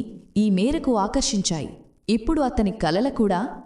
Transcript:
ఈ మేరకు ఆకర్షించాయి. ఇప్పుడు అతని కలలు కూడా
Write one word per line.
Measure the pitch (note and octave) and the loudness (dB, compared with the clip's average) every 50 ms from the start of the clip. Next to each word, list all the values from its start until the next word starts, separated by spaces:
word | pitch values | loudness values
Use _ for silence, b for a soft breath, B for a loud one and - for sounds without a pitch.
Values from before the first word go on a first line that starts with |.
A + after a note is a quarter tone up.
| - - - - - - _ | -2 -4 -10 -18 -20 -4 _
ఈ | G#3 G#3+ G#3+ | 2 2 4
మేరకు | F#3+ F3+ G3 C4 D4+ D#4+ D4 C#4 A#3+ | 4 2 2 2 0 0 0 0 2
ఆకర్షించాయి. | G#3 F#3+ G3+ - C#4 B3+ - - G3 F3+ - E3+ D#3 C3 - - - - - _ _ _ - | 2 0 0 0 -2 -2 0 0 -2 -2 -2 -2 -4 -4 -8 -12 -16 -20 -20 _ _ _ 0
ఇప్పుడు | A3 A3+ A3+ C#4 D#4 D4+ | 0 0 0 0 0 2
అతని | C#4 B3 - A3+ G#3+ G3 - | 0 0 0 0 0 0 0
కలలు | - F3+ D#3 D#3+ F#3+ B3 C#4 | -2 0 0 2 2 0 0
కూడా | C4+ - A3 G3 F#3 F3 A3+ D4+ - - - | 0 0 2 2 2 0 -2 -4 -8 -12 -18